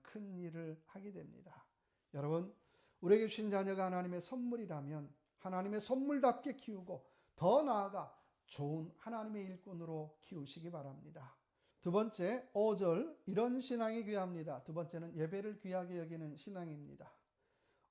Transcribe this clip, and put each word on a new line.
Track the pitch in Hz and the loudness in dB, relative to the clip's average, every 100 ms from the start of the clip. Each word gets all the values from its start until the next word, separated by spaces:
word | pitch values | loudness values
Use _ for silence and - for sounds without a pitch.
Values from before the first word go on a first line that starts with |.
큰 | - 214 202 180 | -14 -10 -8 -8
일을 | 170 165 160 160 156 | -6 -6 -8 -8 -14
하게 | 196 202 | -14 -12
됩니다. | 180 147 - - - - _ _ _ _ | -12 -14 -16 -20 -20 -20 _ _ _ _
여러분, | 143 147 160 190 - _ _ _ _ | -4 0 2 0 -8 _ _ _ _
우리에게 | 175 214 220 | 8 8 8
주신 | - 214 | 0 0
자녀가 | 196 196 190 185 | 2 2 2 0
하나님의 | 180 180 180 | 0 -2 -4
선물이라면 | - 262 240 233 196 151 139 151 143 - _ _ | -4 -4 -2 -2 -4 -6 -4 -6 -8 -14 _ _
하나님의 | 185 185 196 208 | -4 -2 0 -2
선물답게 | 208 262 277 285 247 240 285 - | 0 0 2 6 6 4 -2 -6
키우고 | - 196 180 175 - _ _ - | -8 -10 -8 -10 -12 _ _ 4
더 | 175 262 | 8 8
나아가 | 285 214 196 190 143 - _ _ _ | 8 4 2 -4 -6 -12 _ _ _
좋은 | - 143 160 160 - | -6 -2 -2 -4 -10
하나님의 | 220 233 214 208 | -8 -6 -6 -6
일꾼으로 | 190 185 196 170 165 156 156 - | -8 -10 -10 -8 -6 -6 -8 -12
키우시기 | - 180 143 170 170 | -12 -10 -10 -10 -10
바랍니다. | 165 139 139 151 160 131 - _ _ _ _ | -8 -10 -12 -16 -16 -18 -20 _ _ _ _
두 | 180 | 4
번째, | 196 220 202 175 233 - | 4 4 2 2 2 0
오 | 202 220 180 | 2 4 6
절, | 185 170 320 - - | 4 4 2 -4 -2
이런 | 180 240 254 | 2 4 2
신앙이 | 254 240 220 226 202 | 0 0 0 0 0
귀합니다. | 202 185 170 156 127 | 0 0 -2 -4 -6
두 | - | -4
번째는 | 165 160 165 170 165 | -4 -4 -6 -6 -2
예배를 | 160 196 214 208 | 0 0 -4 -6
귀하게 | 185 185 180 180 | -2 -2 -2 -4
여기는 | 165 165 156 143 | -4 -6 -8 -10
신앙입니다. | 208 190 170 147 143 139 170 - _ _ _ _ _ _ _ | -10 -8 -8 -10 -12 -16 -20 -20 _ _ _ _ _ _ _